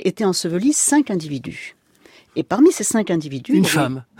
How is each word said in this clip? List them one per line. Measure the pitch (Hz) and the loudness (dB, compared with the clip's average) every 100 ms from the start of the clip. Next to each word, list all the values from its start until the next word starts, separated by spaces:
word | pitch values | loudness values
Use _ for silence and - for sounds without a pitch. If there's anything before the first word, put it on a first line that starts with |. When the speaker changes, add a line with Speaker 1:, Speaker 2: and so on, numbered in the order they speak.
| 190 | 0
Speaker 1:
étaient | - | -2
ensevelis | 202 180 175 175 247 | -2 -2 -4 -2 0
cinq | 302 - 294 269 | 0 2 2 2
individus. | 190 156 139 - - - - _ _ - - _ - | -2 -6 -8 -10 -14 -16 -20 _ _ -20 -20 _ -8
Et | |
parmi | - 196 320 | -4 4 4
ces | - | 4
cinq | 202 226 196 | 0 0 0
individus, | 170 151 135 127 | -2 -4 -8 0
Speaker 2:
Une | 254 | 2
Speaker 1:
il | |
y | 180 | 4
avait | 156 | 2
Speaker 2:
femme. | 131 131 - - | 0 -4 -12 -20